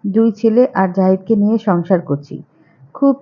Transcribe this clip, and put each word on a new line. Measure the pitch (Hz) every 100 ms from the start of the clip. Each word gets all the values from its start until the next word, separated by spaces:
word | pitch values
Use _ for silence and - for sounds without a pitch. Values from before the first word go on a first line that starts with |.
| 202
দুই | 202 226
ছেলে | 220 226 220 254
আর | - 190 185
জাহিদকে | 185 190 190 214
নিয়ে | 202 226
সংসার | 220 175 170 180
করছি। | 139 143 147 - - _ _ _ -
খুব | - 277 277